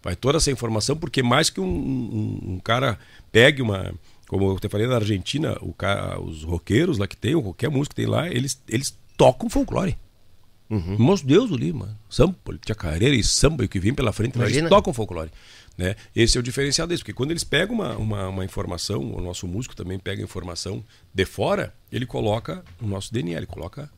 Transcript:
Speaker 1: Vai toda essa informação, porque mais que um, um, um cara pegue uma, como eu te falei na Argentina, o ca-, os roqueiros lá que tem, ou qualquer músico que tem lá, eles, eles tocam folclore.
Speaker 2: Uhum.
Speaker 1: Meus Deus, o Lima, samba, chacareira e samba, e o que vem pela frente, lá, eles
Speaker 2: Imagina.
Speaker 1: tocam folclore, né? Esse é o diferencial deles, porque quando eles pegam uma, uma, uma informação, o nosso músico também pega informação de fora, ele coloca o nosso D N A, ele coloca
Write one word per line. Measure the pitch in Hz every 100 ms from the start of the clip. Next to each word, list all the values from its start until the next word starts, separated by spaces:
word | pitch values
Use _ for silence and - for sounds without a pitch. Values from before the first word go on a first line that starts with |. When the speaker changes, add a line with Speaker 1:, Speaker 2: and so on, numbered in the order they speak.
Speaker 1:
Vai | - 90
toda | 123 156
essa | 147
informação, | 131 117 110 104 156
porque | 160 -
mais | 120 127 160
que | -
um, | 185
um, | 170 135 131 117 110 107 101 95
um | 90
cara | - 117 131 104 - - -
pegue | 110 127 143
uma, | 117 95 92 87 - - -
como | 95 98
eu | 95
te | 101
falei | 104 117
na |
Argentina, | 123 107 101 - 139 151 -
o | 90
ca-, | - 95 101 95 90
os | 90 80
roqueiros | 78 85 - 101 180 120
lá | 98
que | -
tem, | -
ou | 160
qualquer | 107 85 135
músico | 139 147 -
que |
tem | 113
lá, | 107 170
eles, | - 139 - -
eles | 120 139 - - -
tocam | 131 - 233
folclore. | - 277 113 190 - - _ - - - - _
Speaker 2:
Uhum. | 107 82 98
Speaker 1:
Meus | 120 196
Deus, | 139 160 254
o | 156
Lima, | 151 151 98 107 -
samba, | - 180 185 - 76
chacareira | - - 82 80 117 135
e |
samba, | - - 143 156
e | 107
o |
que | 98
vem | 92
pela | 143 123
frente, | - 107 120
lá, |
eles | 107 139
Speaker 2:
Imagina. | 165
Speaker 1:
tocam | 196 196
folclore, | 120 107 87 82 - - - - -
né? | 90 104 -
Esse | - 113 127
é |
o |
diferencial | 123 123 143 139 165
deles, | 170
porque | -
quando | 104 135
eles | 165
pegam | - 139 196
uma, | 233 170 113
uma, | 107 104 95
uma | 95
informação, | 92 - 92 87 - 101 131
o | 95
nosso | 90 90 90
músico | 90 123
também | - 90 95
pega | - 101
informação | 104 95 90 87 95 113 107 - -
de | - 92
fora, | - 131 202 - - -
ele | 117 123
coloca | 131 113 110 - 180 - -
o | 107
nosso | 98 -
D | 110
N | 165
A, | 170
ele | -
coloca | 82 80 - 147